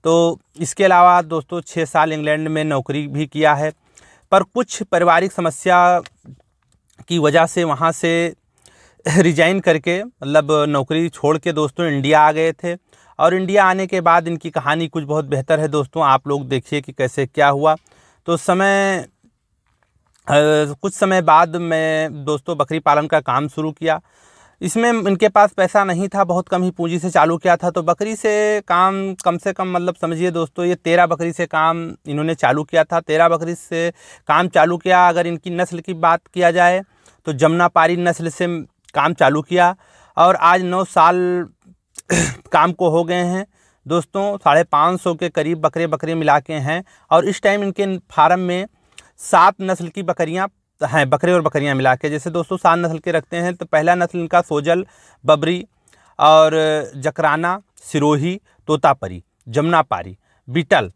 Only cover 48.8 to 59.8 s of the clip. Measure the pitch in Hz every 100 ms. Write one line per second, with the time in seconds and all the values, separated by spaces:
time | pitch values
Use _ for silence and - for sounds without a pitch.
48.8 | _ - _ _ - 180 185 202 190 180
49.8 | 170 202 180 175 160 175 196 _ _ _
50.8 | 127 151 139 139 175 180 147 147 143 135
51.8 | 131 131 151 147 175 170 160 185 175 170
52.8 | 170 160 175 165 - 170 175 180 170 156
53.8 | 160 180 175 180 165 175 175 151 147 170
54.8 | 196 _ _ _ - 151 160 180 208 _
55.8 | _ _ _ - 147 156 156 160 156 151
56.8 | 123 139 147 147 156 151 175 190 _ _
57.8 | - 151 147 147 160 190 _ _ - 156
58.8 | 156 139 95 90 _ _ - 120 160 170